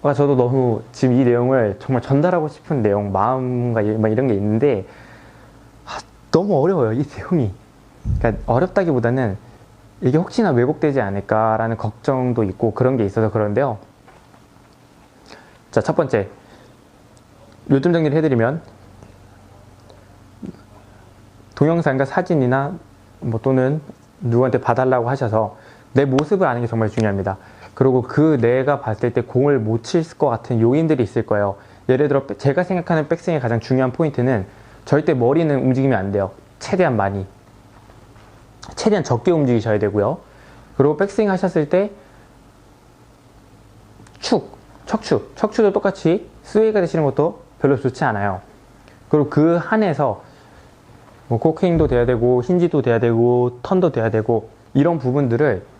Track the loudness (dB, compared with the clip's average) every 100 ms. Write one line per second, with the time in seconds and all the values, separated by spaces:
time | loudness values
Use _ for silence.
0 | 0 2 2 2 2 0 0 -2 -6 -2
1 | 0 2 2 2 0 0 -2 -4 -4 -4
2 | 0 0 2 0 -4 -10 -6 -2 0 0
3 | 0 0 0 -2 -2 -2 -2 0 0 0
4 | 0 0 0 0 0 2 2 0 -6 -20
5 | -20 -20 -20 -20 -20 -20 -20 -20 -16 -16
6 | -16 -20 -2 -2 2 0 2 0 0 -2
7 | -4 -8 -2 0 0 -4 -20 -20 -20 -12
8 | -4 -2 -2 -2 0 0 2 0 0 0
9 | 0 0 -2 -4 -12 -20 -20 -20 -20 -4
10 | 0 0 0 0 2 2 2 0 0 0
11 | -2 -4 -2 0 2 0 -2 -4 -6 -6
12 | -4 -2 0 0 -2 0 -2 2 0 2
13 | 0 0 0 0 0 0 -2 -4 -14 _
14 | -20 -20 -20 -20 -20 -20 -20 _ _ -20
15 | -20 -20 -20 -20 -20 -20 -4 -2 0 0
16 | 0 0 -2 -10 -20 -20 -20 -20 _ _
17 | -20 -20 _ -20 -20 -20 0 2 4 2
18 | 2 2 2 2 0 -2 -10 -20 -20 -20
19 | -20 -20 -20 -20 -20 -20 -20 -20 -20 -20
20 | -20 -20 -20 -18 -18 -18 -20 -20 -20 -20
21 | -20 -20 -20 -20 -20 0 2 2 0 0
22 | 0 -2 0 2 2 2 -2 -8 -16 -20
23 | -20 -10 -6 -2 0 2 2 -2 -6 -20
24 | -20 -8 0 2 2 2 0 0 2 0
25 | 0 -2 0 0 -2 -6 -20 -20 -2 0
26 | 2 0 0 0 0 0 -4 -2 -2 0
27 | 0 0 -4 -6 -12 -20 -20 0 2 2
28 | 0 2 2 4 2 2 0 -2 -4 -4
29 | -2 -2 -2 0 2 2 0 -4 -2 -4
30 | -4 -2 -2 -2 -2 2 2 2 0 0
31 | 0 -2 -2 0 0 -4 -16 -12 -2 0
32 | 2 0 -2 -4 -2 0 -2 -4 -2 -2
33 | 0 -4 -2 -4 -2 -4 0 0 0 0
34 | -2 0 0 0 -4 -14 -20 -20 -2 0
35 | 2 2 2 2 2 0 2 2 2 0
36 | 0 -2 -4 -8 -20 -16 -6 0 2 2
37 | -2 -4 -8 -14 -20 -20 -20 -20 -20 -20
38 | -20 -20 -20 -20 -20 -20 -20 -4 0 0
39 | 0 -2 0 0 2 0 0 0 0 0
40 | -2 -4 -12 -20 -20 -20 -20 0 0 2
41 | -2 0 0 0 -2 -2 0 0 -2 -8
42 | -20 -20 -20 -20 -20 -20 -20 -20 -20 _
43 | -20 _ -20 -20 -20 -20 -20 -20 -20 -20
44 | -20 -14 -2 -2 -2 -20 -20 -20 -8 -8
45 | -2 -4 -4 -6 -4 2 2 2 -2 -2
46 | 0 0 -4 -20 -4 0 2 2 -2 0
47 | 0 0 -2 -4 -20 -2 0 0 -2 -2
48 | -2 0 -4 -4 -10 -20 -20 -20 -20 -20
49 | -2 0 2 2 2 2 0 0 0 0
50 | -2 -4 -12 -20 -20 -20 -20 -20 -20 -20
51 | -20 -20 -6 0 0 0 0 2 2 2
52 | 0 2 2 0 0 0 2 0 0 0
53 | 2 2 2 2 0 -4 -2 0 0 0
54 | -2 -2 0 -2 -4 -20 -4 0 2 0
55 | -2 0 0 0 0 -2 -8 -20